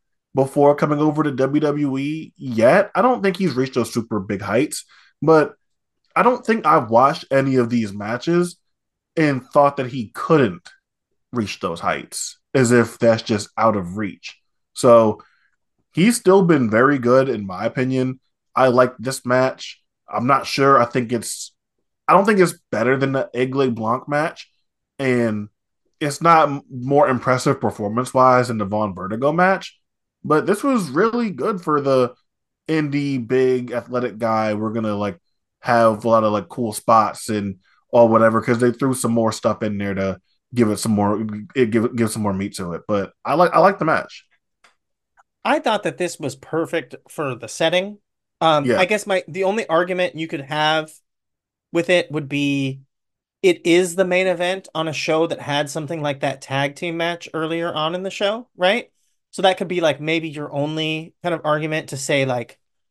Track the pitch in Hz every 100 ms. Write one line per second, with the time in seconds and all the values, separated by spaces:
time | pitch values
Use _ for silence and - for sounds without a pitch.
0 | _ _ _ 135 135 147 143 143 147 147
1 | 156 147 147 127 135 147 147 147 143 135
2 | 143 160 - - 135 110 175 185 - 180
3 | 247 240 196 180 185 123 131 127 - 120
4 | 113 107 101 101 104 113 151 - - _
5 | _ - 151 156 147 - _ _ _ _
6 | _ 165 220 247 - 226 156 156 113 113
7 | 135 170 - 135 135 131 117 120 104 101
8 | 104 123 - 175 175 - _ _ _ _
9 | _ 165 151 131 - 147 143 139 127 131
10 | 107 - - 160 110 - - _ _ _
11 | _ _ _ 123 101 - 92 82 95 73
12 | - - - - _ 135 117 123 117 -
13 | 117 110 - 104 - - 110 104 87 101
14 | 101 - - - _ _ _ - 127 117
15 | 110 107 - _ _ _ _ _ _ -
16 | 214 233 185 196 175 151 113 107 139 139
17 | 120 131 135 110 95 90 113 135 127 131
18 | 127 127 _ _ _ - 131 120 127 -
19 | 120 131 123 127 131 - - - _ _
20 | - - 123 135 - - 139 135 120 131
21 | 117 117 - - - _ _ _ _ _
22 | - 175 208 202 170 - - 107 117 135
23 | 135 135 - 120 131 135 131 113 110 127
24 | 143 147 160 - - _ _ _ _ -
25 | 131 123 117 107 104 _ _ _ _ -
26 | 151 - 170 160 147 139 - 131 127 143
27 | 123 123 131 127 147 127 107 - 104 110
28 | 127 131 127 127 120 110 98 107 107 90
29 | 95 110 139 165 185 185 - _ _ _
30 | _ _ 135 151 147 214 277 247 156 139
31 | 226 240 226 131 180 196 165 147 135 135
32 | 120 - _ _ _ _ - 156 147 143
33 | 143 135 113 127 131 127 123 117 113 123
34 | 123 107 113 110 110 104 110 113 110 101
35 | 104 90 _ _ _ _ - 117 113 107
36 | 113 113 107 104 92 - 113 - - 113
37 | 104 - - 107 101 92 _ _ - 120
38 | 113 113 113 110 127 117 123 120 135 127
39 | 117 117 110 - 113 104 107 101 101 95
40 | 95 95 _ _ _ 120 107 101 117 101
41 | 101 104 107 104 104 135 113 110 120 120
42 | 110 113 104 95 101 - 87 82 - 101
43 | 92 _ - 151 175 151 185 196 156 113
44 | - - _ _ _ _ _ _ _ _
45 | _ _ _ _ 220 302 277 208 175 135
46 | 175 - 143 - - 160 160 165 143 151
47 | _ - 143 117 110 - 165 180 196 202
48 | _ _ _ - 165 151 143 190 185 214
49 | 208 190 170 180 190 220 - 165 180 180
50 | 180 156 160 165 135 151 151 156 156 -
51 | _ _ _ _ _ _ _ 170 170 175
52 | - 151 139 143 143 139 135 135 _ _
53 | _ _ _ - 190 170 175 170 185 170
54 | 180 180 185 170 180 190 - 160 160 139
55 | - 160 165 - - 143 147 165 147 165
56 | 147 139 143 131 - 135 143 143 175 165
57 | 170 170 - 160 156 165 170 151 156 180
58 | 190 - 202 226 240 - 180 233 - _
59 | _ _ _ - 185 185 175 180 160 135
60 | 151 165 160 147 147 143 147 156 156 156
61 | 165 _ 175 156 151 151 156 156 156 135
62 | - 143 131 123 117 - _ _ _